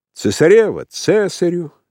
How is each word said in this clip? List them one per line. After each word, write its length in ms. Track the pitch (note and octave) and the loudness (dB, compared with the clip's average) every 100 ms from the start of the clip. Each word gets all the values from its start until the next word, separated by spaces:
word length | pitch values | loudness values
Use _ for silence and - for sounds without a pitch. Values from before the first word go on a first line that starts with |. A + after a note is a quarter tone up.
| _ | _
Цесарева — 720 | - - - D3+ A3 G#3 F2 - | -6 -4 2 4 4 4 -4 -12
цесарю, 840 | - - G#3 G3 - F3 F3 D3+ _ _ | -10 -2 0 -2 -2 -4 -4 -8 _ _